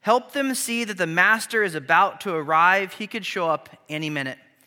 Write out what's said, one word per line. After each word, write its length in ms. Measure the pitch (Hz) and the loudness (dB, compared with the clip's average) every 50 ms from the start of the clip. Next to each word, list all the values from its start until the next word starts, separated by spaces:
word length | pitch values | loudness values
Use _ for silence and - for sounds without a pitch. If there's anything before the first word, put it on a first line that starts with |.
Help 320 | _ 202 226 254 247 - - | _ 2 2 2 2 -2 -6
them 200 | 285 277 269 262 | -4 -2 -2 -2
see 300 | - - - 233 233 240 | -4 -4 -4 -4 -4 -4
that 140 | 214 214 180 | -4 -2 -4
the 100 | 185 165 | -2 -2
master 560 | 160 175 180 202 220 226 208 - - 226 208 | 2 2 4 4 4 2 0 -4 -2 0 0
is 100 | 196 160 | 0 -2
about 480 | 156 135 131 165 170 196 190 - - | -6 0 2 4 4 4 4 0 -6
to 120 | - 208 175 | -8 -6 -4
arrive. 600 | 160 151 139 160 160 170 180 185 196 196 185 - | -4 -2 0 2 4 4 6 4 2 0 -4 -8
He 140 | - 220 196 | -12 -12 -10
could 180 | - 226 190 | -8 -10 -8
show 240 | - - 196 175 165 | -6 -6 -4 -2 -2
up 200 | 156 151 - - - _ _ _ | -2 -2 -4 -12 -20 _ _ _
any 220 | 151 156 160 156 | -8 -6 -6 -4
minute. 280 | 151 143 139 135 131 - _ _ _ _ _ | -4 -4 -6 -6 -8 -12 _ _ _ _ _